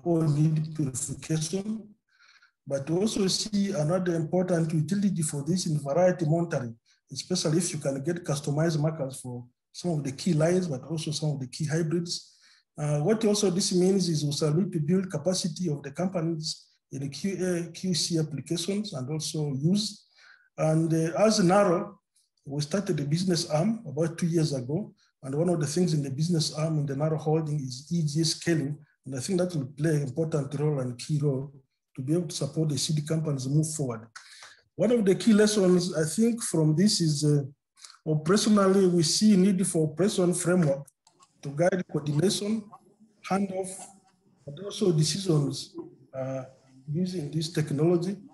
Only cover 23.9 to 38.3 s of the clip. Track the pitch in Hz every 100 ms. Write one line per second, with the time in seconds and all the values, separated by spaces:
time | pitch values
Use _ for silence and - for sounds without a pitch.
23.9 | 131 165 - 170 165 147 135 120 165 214
24.9 | - _ _ 135 143 180 170 147 180 175
25.9 | 156 139 127 160 165 - - 160 156 139
26.9 | 139 156 156 156 160 151 151 131 123 -
27.9 | 170 151 147 160 - - 156 135 151 -
28.9 | _ 131 135 - 180 180 170 120 - 156
29.9 | 147 135 - 160 156 135 151 151 143 123
30.9 | 120 - 151 147 131 147 - _ _ _
31.9 | - 131 170 160 - 147 165 156 131 -
32.9 | 151 - 156 151 135 131 151 151 - 131
33.9 | 113 - - - - - - _ - 208
34.9 | 240 196 180 233 208 214 208 185 180 175
35.9 | 156 156 - 226 233 - 160 156 156 208
36.9 | 202 160 143 147 147 - - _ _ -
37.9 | - 160 151 151